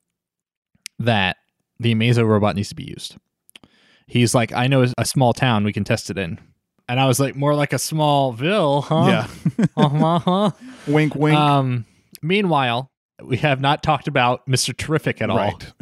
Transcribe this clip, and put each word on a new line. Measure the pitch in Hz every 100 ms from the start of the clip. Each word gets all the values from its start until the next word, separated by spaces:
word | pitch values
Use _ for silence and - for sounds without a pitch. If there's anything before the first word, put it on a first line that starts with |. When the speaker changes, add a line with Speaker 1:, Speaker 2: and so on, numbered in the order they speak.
| _ _ _ _ _ _ _ _ - -
Speaker 1:
that | 113 107 92 - _ _ _ -
the | 117
Amazo | 110 117 117 113
robot | 107 101 98
needs | -
to |
be | -
used. | - - - - _ _ _ - _ _ _ _ _
He's | 123 117
like, | 127 113
"I | - 131
know | 139 123 123
a |
small | 113 139 123
town | - 131 107
we | 104
can | 104
test | 98 113 -
it | 95
in." | 85 110 - _ _ _ -
And | 127
I | 135
was | 123
like, | 135 135
"More | 143
like | 147 143
a | 131
small | - 156 151 143 135
ville, | 113 156 214 151 143
huh?" | - 160 135
Speaker 2:
Yeah. | 113 110 - 156 - 185
<laughs> | -
Speaker 1:
Uh-huh, | 151 151 160 170
huh? | - 190 208 - 254 - -
Speaker 2:
Wink, | 151 151
wink. | 135 151 151
Speaker 1:
Um, | 147 143 131 123 - _ _ -
meanwhile, | 151 202 190 151 127 117 135 _ _ -
we | - 117
have | 151 131
not | 139 151
talked | 160 147 -
about | 139 123 127 -
Mister | 127 -
Terrific | - - 156 - -
at | 110
all, | 98
Speaker 2:
Right, | 101 - - -